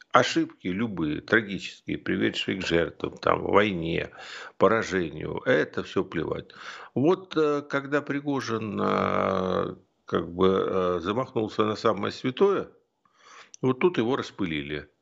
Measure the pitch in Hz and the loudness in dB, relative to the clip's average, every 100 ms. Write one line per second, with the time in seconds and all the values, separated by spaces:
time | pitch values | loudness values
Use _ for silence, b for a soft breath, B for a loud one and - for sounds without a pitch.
0 | - - 123 165 151 - - 95 120 87 | 2 4 4 2 -2 -4 -4 -2 -2 -2
1 | 78 76 - 110 104 92 - - - 90 | -2 -4 2 2 4 -4 -8 -12 -8 -6
2 | - 87 110 - - 101 90 85 80 - | -2 0 0 -2 -4 -4 0 2 2 -2
3 | - - - 85 87 95 107 90 82 82 | -8 -2 2 2 4 4 4 0 -2 -2
4 | - B B B B - 95 113 98 92 | -4 B B B B 2 4 4 2 -2
5 | 82 78 82 - - 139 143 - - - | -2 -4 -6 -4 2 2 2 -4 -4 -2
6 | 90 85 78 80 - B B B B - | -2 -4 -4 -6 -8 B B B B 0
7 | 143 185 190 156 151 147 143 143 135 143 | 2 2 0 0 2 0 -2 -4 -2 -2
8 | 139 143 143 139 113 113 110 101 98 98 | -2 -4 -2 -2 -2 -2 -2 -2 0 2
9 | 95 95 98 95 92 92 92 - _ _ | 2 2 0 0 0 0 -2 -6 _ _
10 | - 92 85 87 92 95 95 95 90 90 | -4 -2 -2 2 2 4 2 0 0 -2
11 | 85 107 131 120 107 - 107 107 117 98 | -2 -4 -4 -4 -2 0 0 0 0 0
12 | 107 - 127 127 196 185 - - _ _ | -2 -4 -6 2 2 2 -4 -12 _ _
13 | _ B B B B - 131 127 180 175 | _ B B B B -2 0 2 2 2
14 | 113 139 - - 95 78 71 73 - _ | 0 -2 -4 -4 -2 -2 -4 -8 -10 _